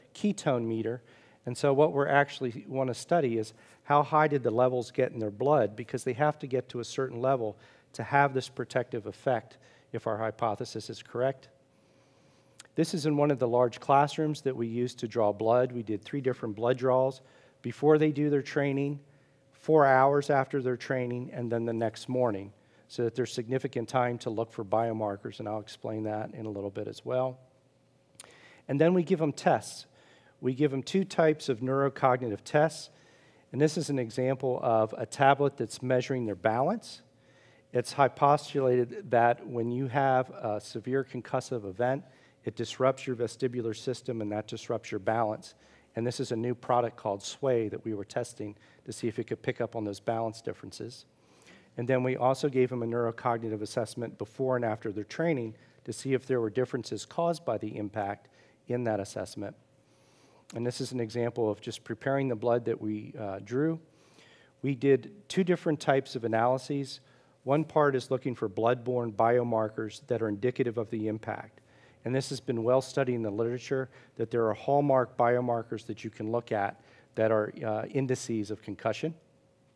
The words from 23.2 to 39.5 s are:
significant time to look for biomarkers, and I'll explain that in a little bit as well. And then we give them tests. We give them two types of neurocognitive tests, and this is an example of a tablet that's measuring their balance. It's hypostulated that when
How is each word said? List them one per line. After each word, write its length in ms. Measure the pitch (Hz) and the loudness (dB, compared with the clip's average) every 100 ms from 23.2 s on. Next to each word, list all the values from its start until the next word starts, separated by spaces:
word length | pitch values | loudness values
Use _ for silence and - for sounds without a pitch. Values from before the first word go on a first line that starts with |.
| 120 | -4
significant 560 | - 113 131 135 123 110 | -4 -4 -4 -2 -6 -2
time 300 | 131 123 120 | 0 0 -2
to 120 | 123 | -4
look 200 | 107 113 | -4 -4
for 140 | - | -6
biomarkers, 720 | 98 110 117 110 107 98 110 - | 0 0 2 -2 -4 -6 -10 -10
and 100 | 104 | -6
I'll 120 | 107 | -8
explain 420 | 107 - 113 110 | -8 -10 -8 -4
that 320 | 107 107 117 | -4 -4 -6
in 100 | - | -10
a 60 | 110 | -8
little 200 | 101 101 | -8 -8
bit 180 | 104 104 | -8 -10
as 160 | 107 | -10
well. 340 | 123 127 131 127 _ _ _ _ _ _ _ - - - - - - | -4 -2 -2 -6 _ _ _ _ _ _ _ -20 -20 -20 -20 -16 -4
And 140 | 143 | 4
then 140 | 160 | 4
we 100 | 180 | 4
give 160 | 156 170 | 2 0
them 120 | 151 | 0
tests. 540 | - 180 127 - - - _ _ _ _ _ | 0 2 2 0 -14 -18 _ _ _ _ _
We 140 | 123 | -4
give 180 | 127 147 | 0 0
them 120 | 135 | 0
two 220 | - 190 | -2 -2
types 440 | 190 - 160 156 - | 0 4 4 4 -2
of 120 | 110 | -2
neurocognitive 800 | 127 135 139 - 131 120 123 101 | 0 2 0 2 2 4 0 -6
tests, 460 | - 151 160 - - _ _ _ _ _ _ | 0 4 4 0 -14 _ _ _ _ _ _
and 80 | 131 | 0
this 180 | 151 165 | 2 2
is 100 | 147 | -2
an 100 | 139 | -2
example 600 | 110 127 127 131 131 123 | -2 -2 0 0 -2 0
of 320 | 123 110 110 - | 2 2 2 -2
a 80 | 113 | -8
tablet 500 | - 139 135 143 - | 4 6 6 2 0
that's 260 | 113 - | -6 -4
measuring 440 | 127 127 120 131 110 | 0 0 0 -2 -4
their 80 | |
balance. 640 | 92 110 117 151 226 - - _ _ _ _ _ _ _ | 0 2 2 2 -2 -8 -20 _ _ _ _ _ _ _
It's 220 | 123 - | -2 0
hypostulated 1160 | - 131 - 143 147 - 139 131 123 123 403 - | 4 2 6 4 4 2 0 2 4 2 -4 2
that 360 | 117 117 117 | 4 6 4
when 260 | - | -2